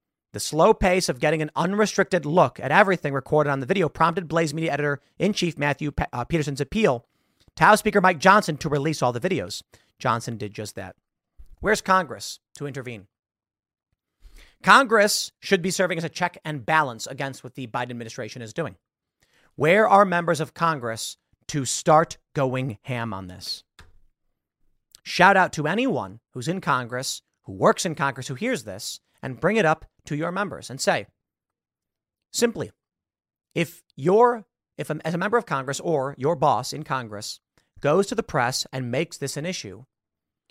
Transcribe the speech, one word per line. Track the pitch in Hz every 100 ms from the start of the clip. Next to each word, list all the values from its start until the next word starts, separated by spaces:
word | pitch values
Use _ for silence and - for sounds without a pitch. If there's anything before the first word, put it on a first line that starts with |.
| _ _ _
the | 101
slow | - 151 196
pace | 220 190 185 -
of | 127
getting | 156 160
an | 151
unrestricted | - 180 202 208 - 175 180
look | 147 170 139 -
at | 131
everything | 170 196 175 147
recorded | 135 - 151 147
on | 135
the | 123
video | 202 151
prompted | - 165 170 156
Blaze | 165 160
Media | 160 160
Editor-in-Chief | 143 147 139 _ - 185 202 175 143
Matthew | 147 139 147
Pe-, | - 151
uh, | 123
Peterson's | 117 165 151 135
appeal | 143 220 196 120 _ _ _ _ _ -
to |
House | 170 214
Speaker | - 202
Mike | 185 156
Johnson | 190 202 196 147
to | 151
release | 143 151 147
all | 127
the | 120
videos. | 180 160 90 - _ _ _ _
Johnson | 127 117 135 110
did | 107
just | 107 107
that. | - 95 - _ _ _ _ - -
Where's | 185 214
Congress | - 185 143 101 - - _ -
to | 143
intervene? | 131 123 107 92 _ _ _ _ _ _ _ _ _ _ _ - - - _
Congress | 185 226 254 220 202 - - _
should | - 190
be | 180
serving | 185 180 165
as |
a | 160
check | - 175 - 156
and | 151
balance | 110 160 139 110 110
against | 135 139 131
what | 127
the | - 120
Biden | 123 123
administration | 120 110 - 110 123
is | 113
doing. | 170 135 90 _ _ _ _ _ _ _
Where | - 147 202 214
are | 196 196
members | 175 170 147
of | 147
Congress | - 170 147 117 113 - - _ _ -
to | 147 123
start | - - 156 165 - _
going | - 131 127 131 98
ham | - 120 113
on | 95 92
this? | 92 - - _ _ - _ _ _ _ _ _ _ _ _ _ -
Shout | - - 185 190
out | 170
to | - 147
anyone | 202 262 135 95 107 _
who's | 127 131
in | 185
Congress, | - 127 117 123 139 - _ _
who | -
works | 98 151 -
in | 180 147
Congress, | 139 127 123
who |
hears | 127 240 202
this, | 107 95 - - _ _
and | 127 120
bring | 165 220
it | 156
up | 160 - _
to | - 147
your | 170
members | 185 202 101 -
and | 135
say, | - 131 98 _ _ _ _ _ _ _ _ _ _ _ _
simply, | - 233 185 113 _ _ _ _ _ _ _ _
if | 165 165 - _
you're, | - 151 208 240 233 - _ _ -
if | 143
a, | 151
as | 160
a | 175
member | 202 233
of | -
Congress | 139 131 139
or | 170 147 135 143
your | 135
boss | 160 151 110 127
in | 139
Congress | 151 131 113 101 - - _ _ _ -
goes | 143 170 196
to | 220
the |
press | - 147 120 - -
and | 135 123
makes | 123 170 -
this | 139 147
an | 165
issue, | 175 101 95 131 _ _ _ _ _ _